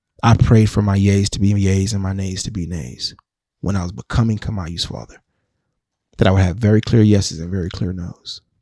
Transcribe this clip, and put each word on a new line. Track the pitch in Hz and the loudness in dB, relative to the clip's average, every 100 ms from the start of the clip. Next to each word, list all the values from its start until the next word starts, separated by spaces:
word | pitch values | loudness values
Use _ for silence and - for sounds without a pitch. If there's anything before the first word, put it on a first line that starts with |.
| _ _ | _ _
I | 117 113 | 2 4
prayed | - 117 107 | 6 4 4
for | - | 2
my | 104 98 | 0 2
yays | 98 98 101 | 4 2 0
to | - | 0
be | 101 | 0
yays | 101 98 98 98 | 2 2 0 0
and | 101 | -2
my | 95 | -4
nays | 95 98 92 | -4 -6 -6
to | - | -8
be | 104 82 | -8 -8
nays | 87 62 58 - - _ _ _ _ | -8 -10 -10 -12 -12 _ _ _ _
when | - 98 | -6 -4
I | |
was | 87 | -6
becoming | 104 - - 117 107 | -10 -6 -2 0 -2
Kamayu's | - 107 85 85 - | -6 -8 -8 -8 -10
father, | - 57 - _ _ _ _ _ _ _ _ _ - | -10 -16 -20 _ _ _ _ _ _ _ _ _ 0
that | 95 | 4
I | |
would | 98 | 4
have | 92 87 | 2 2
very | 107 107 | 2 2
clear | - 117 | 2 4
yeses | 107 101 98 78 | 6 4 0 -6
and | 85 | -8
very | 95 82 | -6 -6
clear | - 90 | -6 -6
nos. | 92 87 - - - _ _ | -6 -10 -14 -16 -18 _ _